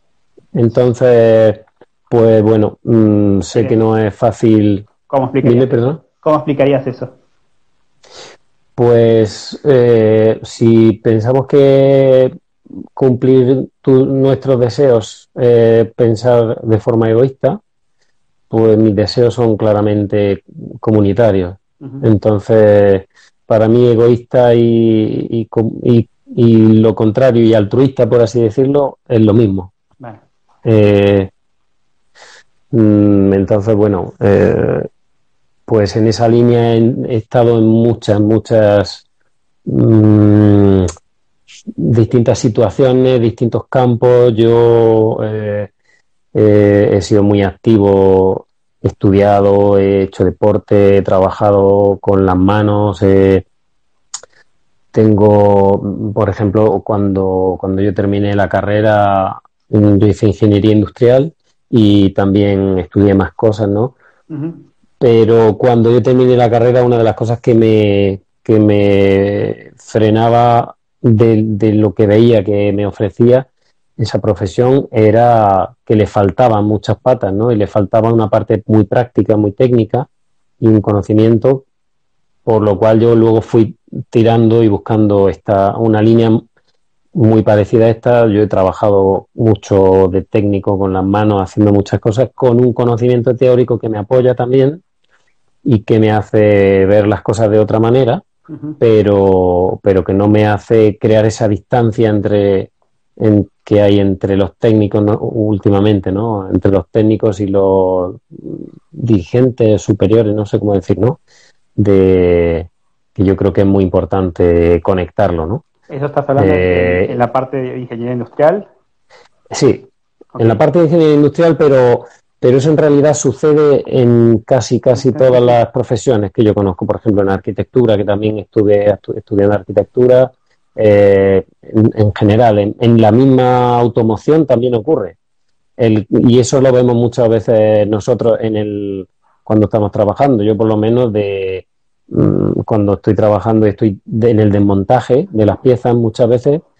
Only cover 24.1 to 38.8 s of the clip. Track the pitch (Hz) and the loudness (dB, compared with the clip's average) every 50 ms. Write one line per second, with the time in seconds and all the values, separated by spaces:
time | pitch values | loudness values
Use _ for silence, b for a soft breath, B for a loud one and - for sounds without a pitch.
24.1 | 123 110 - - - 131 123 120 117 117 117 117 117 113 113 113 110 110 107 110 | 0 0 -2 -4 -2 0 2 2 2 2 2 2 0 0 0 0 0 0 -2 -2
25.1 | 110 - - - 117 117 110 - - - 110 - - - - - 120 117 117 - | -4 -6 -8 -8 -8 -8 -8 -6 -4 -4 -4 -4 -6 -4 -2 0 0 0 0 -2
26.1 | _ _ _ - 262 180 120 117 113 113 110 110 110 110 110 113 107 - 117 107 | _ _ _ -12 -4 0 2 4 4 4 4 4 4 4 2 2 0 0 -2 -2
27.1 | 104 127 131 131 117 120 117 110 110 110 104 101 117 117 135 135 135 - 127 110 | 0 0 0 2 2 2 2 2 2 0 0 -2 0 0 0 0 0 -2 -2 0
28.1 | 120 120 117 107 - 123 117 110 104 - 135 135 139 147 143 131 - _ _ - | 2 0 0 0 0 -2 -2 -2 0 -2 -2 0 0 -2 -2 -4 -6 _ _ -4
29.1 | 127 113 110 107 101 117 120 101 95 95 90 92 _ _ _ _ _ _ - 120 | 0 2 2 2 2 2 2 0 -2 -4 -8 -12 _ _ _ _ _ _ -20 -20
30.1 | 107 104 _ _ _ _ _ _ _ _ _ 120 110 107 104 104 101 101 101 101 | -20 -20 _ _ _ _ _ _ _ _ _ 0 2 2 4 4 2 2 2 2
31.1 | 101 98 95 98 - _ _ _ _ _ _ _ _ _ _ _ _ _ _ _ | 2 0 -2 -4 -8 _ _ _ _ _ _ _ _ _ _ _ _ _ _ _
32.1 | B B B B B B B _ _ _ _ _ - 117 110 107 104 104 104 104 | B B B B B B B _ _ _ _ _ -2 0 2 2 4 2 2 2
33.1 | 101 101 98 98 98 98 98 95 110 104 98 113 110 101 104 107 101 90 90 - | 2 2 2 2 2 0 0 0 -2 -2 0 -2 0 0 0 0 -2 -4 -6 -10
34.1 | - _ - 101 101 98 95 95 - - - - - - - - - _ _ _ | -10 _ -2 0 2 2 2 0 0 -2 -2 -4 -4 -4 -6 -8 -14 _ _ _
35.1 | _ _ _ _ _ _ _ _ _ _ _ - 117 110 104 95 - 117 107 113 | _ _ _ _ _ _ _ _ _ _ _ -2 0 0 0 0 0 0 0 0
36.1 | 107 95 120 113 117 120 120 120 120 120 117 117 117 113 113 117 135 139 127 - | 0 0 0 2 2 2 2 2 2 2 2 0 0 0 0 0 -2 -4 -6 -6
37.1 | 127 110 - - - 131 117 117 117 113 110 110 110 117 113 120 110 - - - | -6 -6 -8 -4 -2 0 2 2 2 2 2 2 2 2 2 0 -2 -2 -4 -2
38.1 | 104 101 104 104 110 110 - - 120 113 107 104 104 104 | -2 0 0 0 0 -2 -2 0 0 0 2 2 2 0